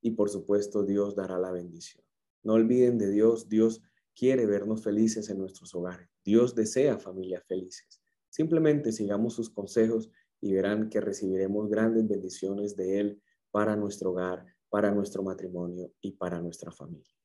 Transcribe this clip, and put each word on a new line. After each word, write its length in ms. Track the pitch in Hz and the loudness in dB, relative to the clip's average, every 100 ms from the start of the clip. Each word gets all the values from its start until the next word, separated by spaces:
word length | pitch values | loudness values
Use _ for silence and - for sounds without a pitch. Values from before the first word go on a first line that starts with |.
y, 100 | 120 | -2
por 180 | 110 104 | 0 0
supuesto, 540 | 98 - 101 101 104 | -2 0 0 0 -2
Dios 320 | 98 101 101 101 | 0 0 0 -2
dará 220 | 92 92 | -4 -4
la 140 | 92 | -4
bendición. 520 | 90 87 82 - - _ _ _ _ | -6 -10 -14 -18 -20 _ _ _ _
No 100 | - | 2
olviden 440 | 110 113 123 123 120 | 4 6 6 6 4
de 120 | 101 | 2
Dios, 360 | 101 110 113 - | 4 6 4 0
Dios 320 | 110 113 110 _ _ _ - | 4 4 2 _ _ _ 0
quiere 300 | 123 131 110 | 2 2 2
vernos 380 | 101 101 110 | 0 -2 -4
felices 460 | 110 104 110 110 101 | -2 2 2 2 -6
en 80 | 95 | -6
nuestros 380 | 95 - 90 90 | -8 -10 -12 -8
hogares. 340 | 90 90 87 _ - | -8 -10 -18 _ 4
Dios 300 | 110 123 117 | 6 6 2
desea 420 | 110 131 143 107 | 0 2 2 0
familias 460 | 98 92 92 90 _ | -6 -10 -8 -8 _
felices. 560 | 92 92 - _ - _ _ _ | -6 -6 -16 _ -20 _ _ _
Simplemente 600 | - 160 165 156 147 123 | -4 0 4 4 4 0
sigamos 420 | 107 101 101 117 | -2 -2 0 -2
sus 160 | 117 113 | -2 -8
consejos 600 | - 98 - 110 113 110 _ _ _ | -8 -4 2 2 0 -4 _ _ _
y 140 | 101 | -2
verán 360 | 95 98 107 110 | 0 2 0 -2
que 120 | 107 | -2
recibiremos 680 | 104 98 95 92 95 104 107 | -2 -4 -2 -2 0 -2 0
grandes 380 | 107 113 113 107 | 2 2 2 2
bendiciones 680 | 98 92 - 95 98 101 98 | -2 -4 -8 -6 -4 -6 -4
de 240 | 92 98 | -2 0
Él 220 | 104 104 _ _ _ | -2 -6 _ _ _
para 240 | 104 107 104 | -2 0 0
nuestro 360 | 101 101 95 | -4 -4 -4
hogar, 340 | 90 90 90 - _ _ | -2 -4 -6 -12 _ _
para 220 | 104 104 | 0 2
nuestro 320 | 104 98 98 | 0 -2 -6
matrimonio 680 | 95 92 92 90 87 87 90 _ | -6 -6 -8 -8 -8 -8 -12 _
y 120 | 98 | -12
para 280 | 95 90 87 | -8 -6 -6
nuestra 300 | 85 82 - | -8 -10 -16
familia. 440 | - 71 85 _ _ | -16 -16 -18 _ _